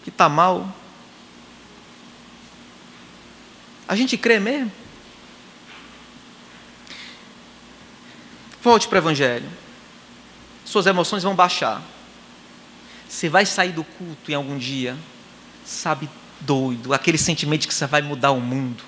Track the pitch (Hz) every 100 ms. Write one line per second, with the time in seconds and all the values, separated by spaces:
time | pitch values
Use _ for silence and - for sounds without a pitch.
0 | - - 170 147 180 185 190 196 - -
1 | - - - - - - - - - -
2 | - - - - - - - - - -
3 | - - - - - - - - - 196
4 | 254 240 - 226 196 285 240 185 - -
5 | - - - - - - - - - -
6 | - - - - - - - - - -
7 | - - - - - - - - - -
8 | - - - - - - 240 226 - 196
9 | 160 143 135 120 139 175 - - - -
10 | - - - - - - - 214 185 180
11 | 165 208 180 190 180 - 127 104 - -
12 | - - - - - - - - - -
13 | - - 165 170 202 - 185 165 156 -
14 | 175 151 - 147 139 139 123 135 127 131
15 | 160 - - - - - - - - 151
16 | 147 - - - 139 139 131 120 123 139
17 | - 156 - 160 147 151 - - 139 147
18 | 147 139 139 131 120 131 131 113